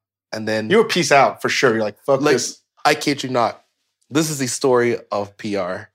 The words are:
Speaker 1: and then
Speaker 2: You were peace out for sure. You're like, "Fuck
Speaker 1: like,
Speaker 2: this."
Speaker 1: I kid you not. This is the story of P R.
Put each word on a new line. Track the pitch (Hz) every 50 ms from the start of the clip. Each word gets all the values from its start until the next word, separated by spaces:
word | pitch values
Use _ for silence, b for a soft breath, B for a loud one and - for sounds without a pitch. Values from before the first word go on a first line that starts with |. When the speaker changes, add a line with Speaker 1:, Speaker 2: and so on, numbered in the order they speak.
| _ _ _ _ _ _ -
Speaker 1:
and | 110 110
then | 110 110 110 107 107
Speaker 2:
You | 180 226
were | 226
peace | 226 - 175 160 143 151
out | 139 127 107 - -
for | -
sure. | 123 - - - 127 110
You're | 113 110
like, | 104 104 _ _
"Fuck | - 139 135
Speaker 1:
like, | 147 147 135
Speaker 2:
this." | 120 - - - - _ _ _ _ -
Speaker 1:
I | 147 156
kid | 151 - 151 139 139 -
you | 127
not. | 127 123 117 98 - - _ _ _ _ _ _ _ _ _ -
This | 120 151 170 156
is | - 139
the | 135
story | 123 - - - 135 123 120 120 120 113 - - -
of | 107 104 101 101 -
P | - - 107 101
R. | 98 90 87 92 101 104 -